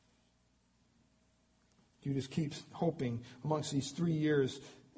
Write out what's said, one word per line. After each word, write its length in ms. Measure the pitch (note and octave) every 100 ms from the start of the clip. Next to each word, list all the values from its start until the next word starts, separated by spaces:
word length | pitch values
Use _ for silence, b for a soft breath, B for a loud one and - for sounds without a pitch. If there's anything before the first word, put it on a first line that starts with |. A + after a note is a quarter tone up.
| _ _ _ _ _ _ _ _ _ _ _ _ _ _ _ _ _ _ _ _
Judas 240 | C#3+ C3+ C3
keeps 360 | - D3 - -
hoping 480 | - E3+ - B2 A#2 B B
amongst 280 | D3+ D3+ D3
these 180 | C#3+ -
three 220 | - E3+
years, 480 | D#3 D3+ D3 B2+ - B B -